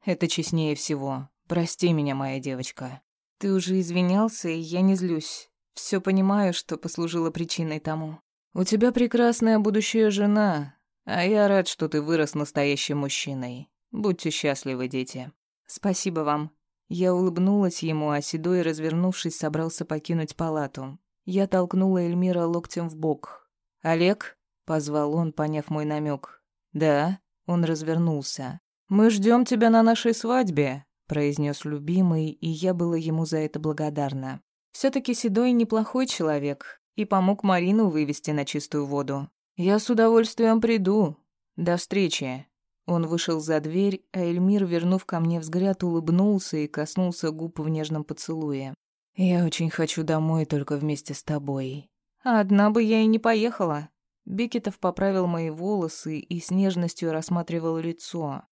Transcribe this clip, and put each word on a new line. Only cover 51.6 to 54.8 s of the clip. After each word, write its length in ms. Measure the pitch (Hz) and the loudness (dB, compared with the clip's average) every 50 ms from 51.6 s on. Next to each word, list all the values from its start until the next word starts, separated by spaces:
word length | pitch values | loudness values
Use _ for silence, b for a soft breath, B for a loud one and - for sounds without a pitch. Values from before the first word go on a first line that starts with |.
| 135 131 131 147 143 _ _ _ _ _ _ _ _ | -4 -6 -8 -10 -14 _ _ _ _ _ _ _ _
«А 160 | 254 240 220 | 0 2 2
одна 300 | 208 190 202 196 202 208 | 4 4 4 6 6 6
бы 120 | 214 240 233 | 4 4 2
я 180 | 214 226 220 | 4 4 4
и 60 | 220 | 6
не 120 | 220 220 226 | 4 4 4
поехала». 720 | 220 226 226 220 214 240 226 - 196 170 151 147 151 156 _ _ _ _ _ _ _ | 4 2 2 2 2 -2 -2 -2 -2 -2 -2 -4 -6 -10 _ _ _ _ _ _ _
Бекетов 540 | - 190 190 233 233 - 240 - 208 196 | -8 -4 -4 -4 -2 -2 -2 -4 -4 -8
поправил 480 | - | -2